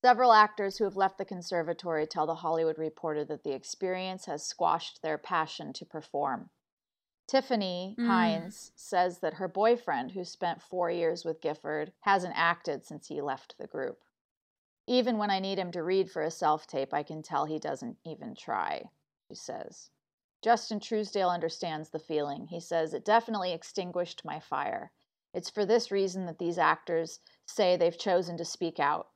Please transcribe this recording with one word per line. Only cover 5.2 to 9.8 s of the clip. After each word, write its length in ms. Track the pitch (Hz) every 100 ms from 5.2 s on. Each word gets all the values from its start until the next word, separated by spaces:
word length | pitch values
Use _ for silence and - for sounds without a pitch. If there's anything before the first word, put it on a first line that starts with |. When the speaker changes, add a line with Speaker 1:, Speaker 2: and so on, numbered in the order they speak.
| - 175 156 - 151
Speaker 1:
to 120 | - -
perform. 640 | 156 - 143 147 123 - _ _ _ _ _ _ _ -
Tiffany 680 | 269 262 233 190 180 185 226
Speaker 2:
Mm. 80 | 240
Speaker 1:
Hines 640 | 233 226 208 165 - - _
says 440 | - 185 180 175
that 160 | 165 -
her 140 | 185
boyfriend, 640 | 190 214 240